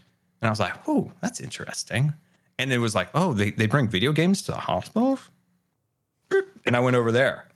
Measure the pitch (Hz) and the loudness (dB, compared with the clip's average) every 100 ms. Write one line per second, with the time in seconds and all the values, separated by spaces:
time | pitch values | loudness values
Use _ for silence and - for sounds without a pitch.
0 | _ _ _ _ 113 104 90 - - 277 | _ _ _ _ -2 0 -2 -4 -2 0
1 | - - - - 120 - - - - 110 | -2 -6 -10 -8 -12 -12 -10 -10 -4 0
2 | 147 151 _ _ _ - 131 123 117 104 | 0 -2 _ _ _ -6 0 0 2 0
3 | 90 143 185 104 104 - 110 147 110 92 | -2 0 0 0 0 0 2 2 2 0
4 | 127 151 175 196 - 120 - - - 220 | 0 2 2 0 -2 -6 -4 -4 -4 0
5 | 262 269 - _ _ _ _ _ _ _ | 0 0 -6 _ _ _ _ _ _ _
6 | _ _ - 392 392 - - 123 123 123 | _ _ -2 0 0 -6 0 2 4 4
7 | 117 117 127 - - | 4 2 2 0 -10